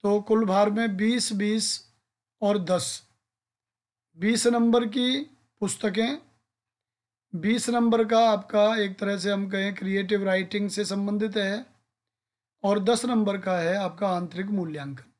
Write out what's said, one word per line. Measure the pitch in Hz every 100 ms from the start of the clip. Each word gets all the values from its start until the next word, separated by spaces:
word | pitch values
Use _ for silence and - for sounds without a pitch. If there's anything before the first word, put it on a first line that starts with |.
तो | 202 208
कुल | 208 220
भार | 214 190 208
में | 208 233 190
बीस, | 214 240 -
बीस | 202 208 220 - - - _ _ _ _ _
और | 208 208
दस, | 170 180 - - _ _ _ _ _ _ _ _ _ _ _ 165
बीस | 196 226 240
नंबर | 240 233 240 226
की | 240 247 262 302 _ _ _
पुस्तकें, | 196 - 214 190 226 294 _ _ _ _ _ _ _ _ _ _ _
बीस | 175 190 233 -
नंबर | 240 233 226
का | 220 226 226
आपका | 208 202 208 208 220
एक | 196 190
तरह | 202 202
से | 185
हम | 202 196
कहें | 196 196
क्रिएटिव | 190 190 196 190 208
राइटिंग | 196 190 185 208 202
से | 196
संबंधित | 202 196 202 208 214 214
है, | 196 208 254 _ _ _ _ _ _ _ _ _
और | 196 208
दस | 190 233
नंबर | 247 233 202 196
का | 185 180
है | 165 196
आपका | 190 - 202
आंतरिक | 180 175 170 190
मूल्यांकन। | 202 165 151 139 131 -